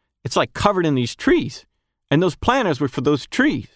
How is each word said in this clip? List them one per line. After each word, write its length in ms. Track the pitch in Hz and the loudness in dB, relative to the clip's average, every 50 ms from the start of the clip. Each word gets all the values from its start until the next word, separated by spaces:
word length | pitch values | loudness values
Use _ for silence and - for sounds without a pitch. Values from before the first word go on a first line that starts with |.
| _ _ _ _ | _ _ _ _
it's, 140 | - - - | -8 -4 0
like, 160 | 185 143 - | 0 -2 -2
covered 320 | - - - 202 202 185 170 | -4 0 0 0 2 2 0
in 100 | 156 139 | 0 0
these 220 | 127 120 - - | 0 -2 -2 -4
trees, 480 | - - - 359 330 120 - - - - _ _ _ _ _ _ _ _ - | -2 0 2 2 2 0 -4 -10 -14 -20 _ _ _ _ _ _ _ _ 0
and 120 | 143 156 | 0 2
those 140 | 196 175 - | 2 0 -2
planters 440 | - - 233 247 277 233 185 143 - | -2 0 0 2 2 2 0 0 -2
were 80 | 147 127 | -2 -4
for 120 | - 156 | -4 -2
those 260 | 139 147 147 131 - | 0 0 0 0 -2
trees. 420 | - - - 262 320 185 117 101 - _ | -6 -2 0 0 0 0 -2 -8 -12 _